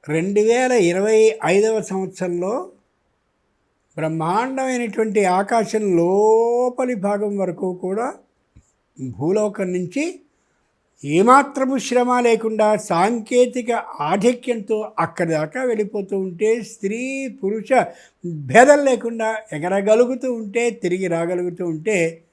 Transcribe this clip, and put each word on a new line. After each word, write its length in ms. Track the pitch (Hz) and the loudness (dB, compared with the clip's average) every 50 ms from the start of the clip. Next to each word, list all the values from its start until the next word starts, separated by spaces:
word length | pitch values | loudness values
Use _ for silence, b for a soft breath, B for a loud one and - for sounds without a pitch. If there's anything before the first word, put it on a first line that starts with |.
| _ 147 | _ -2
రెండు 320 | 151 160 170 196 202 208 | -2 -2 -2 0 0 2
వేల 320 | 208 220 233 247 254 254 | 4 4 2 2 2 2
ఇరవై 640 | 254 233 180 170 175 190 196 220 220 220 220 220 220 - - | 2 2 2 2 2 2 2 2 4 6 4 4 2 2 0
ఐదవ 360 | 156 185 202 214 220 220 220 | 2 2 4 2 2 0 -2
సంవత్సరంలో 880 | - - 196 190 190 180 180 - 185 180 175 175 180 190 226 285 359 - _ _ _ _ _ _ _ _ _ _ _ _ _ _ _ _ _ _ _ _ _ _ _ _ _ | -4 -4 -6 -6 -6 -6 -8 -8 -6 -4 -4 -4 -4 -4 -4 -6 -8 -10 _ _ _ _ _ _ _ _ _ _ _ _ _ _ _ _ _ _ _ _ _ _ _ _ _
బ్రహ్మాండమైనటువంటి 1300 | 156 156 160 160 165 156 170 185 214 247 262 262 262 262 262 254 247 240 220 196 233 220 220 196 214 202 | -6 -4 -4 -2 -2 -2 0 0 0 -2 -2 -4 -4 -2 -2 -2 -2 -4 -4 -2 -2 -2 0 2 2 2
ఆకాశం 720 | 185 180 185 202 196 233 233 208 220 - 214 214 196 180 | 2 2 2 0 2 0 0 0 0 -2 -2 0 2 2
లోపలి 1000 | 165 170 175 190 202 214 220 220 226 226 233 240 240 247 254 247 - 262 247 247 | 2 2 2 2 4 4 4 4 4 4 2 0 0 0 -2 -2 -2 -4 -4 -4
భాగం 440 | 196 180 202 208 202 208 208 202 196 | -4 -2 -2 -2 -2 -2 -4 -2 -2
వరకు 360 | 190 175 170 - 185 185 180 | -4 -4 -4 -4 -6 -6 -6
కూడా 400 | 180 - 180 190 220 240 269 - - _ _ _ _ _ _ _ - _ _ _ _ _ _ _ - | -6 -6 -6 -4 -4 -4 -6 -8 -12 _ _ _ _ _ _ _ -20 _ _ _ _ _ _ _ -12
భూలోకం 720 | 131 127 113 90 139 165 196 214 214 208 202 - 196 180 | -10 -10 -8 -4 -2 0 0 0 0 -2 -2 -4 -6 -4
నుంచి 480 | 180 180 180 170 - 269 311 339 - - _ _ _ _ _ _ _ _ _ _ _ _ _ _ _ _ - | -2 -4 -4 -4 -4 -4 -4 -4 -6 -12 _ _ _ _ _ _ _ _ _ _ _ _ _ _ _ _ -6
ఏమాత్రము 760 | 143 151 175 202 240 254 277 277 285 - 269 262 262 277 247 | -2 2 2 6 8 6 6 6 2 -4 -4 -2 -2 -2 -4
శ్రమ 420 | 202 - 240 247 247 247 247 247 | -4 0 0 0 2 2 0 2
లేకుండా 560 | 240 233 233 220 226 220 220 214 214 214 214 | 4 2 2 2 0 -4 0 2 2 2 2
సాంకేతిక 960 | 208 214 - 180 165 185 214 240 233 214 - 254 247 254 247 - 254 226 233 233 220 - - - - | 0 0 -2 0 2 2 2 0 -4 -4 0 4 4 4 4 2 -6 -4 -2 -4 -4 -4 -10 -8 -6
ఆధిక్యంతో 920 | 147 151 180 208 185 240 247 247 - 247 240 226 196 - 220 214 214 - - - | -2 -2 0 2 2 2 2 2 -4 -6 -6 -6 -2 -4 -4 -4 -4 -6 -4 -4
అక్కడి 320 | 170 160 - - 175 165 | -4 -4 -2 -4 -2 0
దాకా 320 | 160 151 156 156 - 254 | 0 -2 -2 -4 -6 -4
వెళ్ళిపోతూ 560 | 262 254 226 214 208 196 - 208 196 190 208 196 | -2 -2 -2 -2 -4 -4 -4 -8 -6 -4 -4 -4
ఉంటే, 440 | 190 190 175 170 214 220 226 240 | -4 -6 -4 -2 0 0 0 0
స్త్రీ 680 | 214 226 - - - 196 214 233 254 262 269 269 269 254 190 - 190 | -2 -12 -14 -8 -6 -6 -4 -4 -6 -6 -6 -6 -8 -8 -10 -6 -4
పురుష 400 | 190 214 220 202 - 254 247 185 B B B B B B _ - | -4 -4 -4 -2 2 2 2 2 B B B B B B _ -10
భేదం 580 | 175 165 151 143 123 131 220 254 285 294 294 285 | -10 -10 -8 -8 4 8 8 10 10 8 6 4
లేకుండా 520 | 269 254 - - 233 233 226 220 220 220 220 220 - | 2 0 0 -2 -8 -6 -4 -4 -4 -4 -6 -10 -10
ఎగరగలుగుతూ 800 | 160 151 156 180 190 202 196 208 214 233 247 240 262 254 - 262 | -8 -6 -4 -2 -2 0 2 4 4 4 4 2 0 -4 -4 -6
ఉంటే, 380 | 240 226 220 202 196 233 240 240 | -6 -6 -8 -6 -4 -2 -2 -2
తిరిగి 360 | 208 - - 180 180 185 190 | -4 -4 -4 -4 -2 -2 -2
రాగలుగుతూ 600 | 175 170 165 170 170 180 175 180 180 170 175 180 | -2 -2 -2 -2 -4 -4 -4 -4 -6 -6 -6 -6
ఉంటే 560 | 170 160 156 160 220 214 180 165 165 165 165 _ _ | -6 -6 -6 -4 -2 0 0 0 -2 -4 -8 _ _